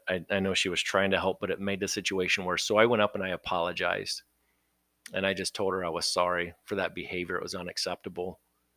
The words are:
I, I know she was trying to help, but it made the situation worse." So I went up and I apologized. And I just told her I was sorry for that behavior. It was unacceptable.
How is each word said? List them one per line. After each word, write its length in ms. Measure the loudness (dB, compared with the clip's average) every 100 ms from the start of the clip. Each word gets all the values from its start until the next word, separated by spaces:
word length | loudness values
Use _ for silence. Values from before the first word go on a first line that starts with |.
| -2
I, 160 | -4 0
I 100 | 0
know 140 | 2
she 160 | 2 0
was 120 | 0
trying 300 | 0 2 4
to 80 | 2
help, 200 | 2 -2
but 120 | -2
it 80 | -2
made 200 | -2 -2
the 80 | -2
situation 580 | -2 -2 0 0 0 0
worse." 200 | 0 4
So 120 | 6
I 80 | 8
went 140 | 8
up 120 | 4
and 100 | 2
I 60 | -4
apologized. 960 | -4 -2 0 0 0 0 0 -2 -8 -10 _ _ _ _ _ _ _ -10
And 120 | -2 0
I 80 |
just 220 | 0 -4 -2
told 160 | -2
her 140 | 0 -2
I 40 |
was 160 | -2 -2
sorry 480 | 0 2 0 -2 -8 -6
for 100 | -4
that 180 | -4
behavior. 440 | -4 -8 -6 -4 -6
It 60 |
was 120 | -6 -10
unacceptable. 840 | -10 -6 -6 -6 -8 -6 -8 -8 _ _ _